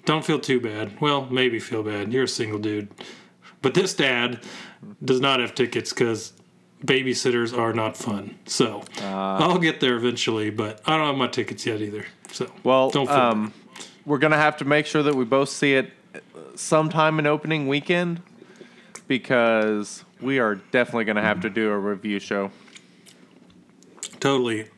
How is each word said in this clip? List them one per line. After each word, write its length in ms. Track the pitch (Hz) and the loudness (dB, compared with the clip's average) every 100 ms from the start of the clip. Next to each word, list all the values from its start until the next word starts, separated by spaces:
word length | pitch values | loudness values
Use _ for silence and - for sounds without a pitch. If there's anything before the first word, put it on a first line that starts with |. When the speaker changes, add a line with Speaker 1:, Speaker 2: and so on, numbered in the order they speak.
| - | 0
Speaker 1:
don't 180 | 156 | 0
feel 140 | 151 151 | 2 0
too 200 | - 127 | 2 0
bad. 380 | 117 104 107 - | 0 -4 -8 -2
Well, 280 | 147 143 131 | 0 0 0
maybe 280 | 127 127 113 | 0 2 0
feel 220 | - 113 | -4 -6
bad. 280 | 107 104 101 | -4 -4 -2
You're 140 | 127 | 0
a 40 | 120 | 0
single 300 | - 110 107 | -2 -4 -4
dude. 300 | 107 104 101 - - - - _ - - | -4 -4 -6 -12 -20 -20 -20 _ -20 -4
But 140 | 131 | 0
this 180 | 127 190 | 2 0
dad 460 | - 139 120 120 120 - - - - - 104 | 2 2 2 0 -4 -12 -16 -18 -20 -20 -6
does 160 | 131 127 | 0 2
not 180 | 139 131 | 4 2
have 140 | 117 | 0
tickets 380 | - 120 117 - | 0 -2 -2 -4
'cause 400 | - 120 110 - - _ _ _ _ | 0 0 0 -6 -18 _ _ _ _
babysitters 720 | 135 135 131 120 135 120 117 120 | 0 2 2 0 0 0 0 0
are 180 | 113 | 0
not 240 | 113 110 - | 0 -2 -4
fun. 380 | - 101 98 - - | -6 -6 -6 -14 -4
So, 360 | - 120 104 - - | 0 0 -2 -12 -10
Speaker 2:
Uh. 20 | 98 95 98 95 | -6 -4 -2 2
Speaker 1:
I'll 180 | 170 175 | 2 2
get 220 | 165 - | 0 0
there 140 | 131 | 0
eventually, 540 | 120 123 120 - 110 107 | 2 0 0 -2 -2 -2
but 320 | 107 107 110 - | -4 -6 -4 0
I 100 | 160 | 0
don't 100 | 151 | 0
have 100 | 135 | 0
my 120 | 123 | -2
tickets 380 | - 107 110 123 | -2 -6 -6 -4
yet 160 | 107 | -4
either. 240 | 107 107 101 - - | -4 -8 -12 -16 -14
So, 180 | - 131 - | -8 -8 -4
Speaker 2:
Well, 240 | 127 131 131 | 2 4 4
Speaker 1:
don't 160 | 143 131 | 2 2
feel 80 | |
Speaker 2:
um, 380 | 143 123 107 107 - - - | 4 4 2 -2 -8 -20 -20
Speaker 1:
bad. 80 | - - - | -20 -12 -4
Speaker 2:
we're 120 | 143 | 2
gonna 200 | 151 151 | 4 4
have 180 | 151 151 | 4 2
to 80 | |
make 220 | 139 147 151 | 2 2 2
sure 160 | 156 | 2
that 120 | 147 | 2
we 120 | 139 117 | 2 2
both 240 | 135 139 | 2 2
see 240 | - 143 | 0 2
it 160 | 135 - - _ 76 - - 71 | 2 0 -6 _ -20 -20 -20 -18
sometime 640 | - - 160 156 156 156 156 | -12 0 2 2 4 4 4
in 80 | 147 | 2
opening 400 | 147 147 156 139 | 0 0 -2 0
weekend, 540 | 143 143 175 175 170 - - - - - - - - - | 0 0 0 0 -4 -10 -20 -20 -20 -20 -20 -20 -12 -4
because 960 | 127 - 127 117 113 107 107 101 - - - | -2 2 2 4 4 2 0 -4 -12 -20 -10
we 180 | 127 135 | -2 0
are 180 | 110 101 - | 0 -2 0
definitely 340 | 131 120 117 | 0 2 0
gonna 180 | 110 107 | 0 2
have 180 | 110 98 | 2 0
to 80 | 110 | -2
do 220 | 101 110 | -2 0
a 80 | 104 | 0
review 400 | 101 98 107 101 | -2 -4 -4 -4
show. 320 | - 101 98 - - - - _ - - - - - - _ _ - - - - | -2 -4 -4 -8 -20 -20 -20 _ -20 -20 -20 -20 -20 -20 _ _ -20 -18 -16 -4
Speaker 1:
Totally. 460 | 139 135 123 110 107 | 0 2 0 -2 -6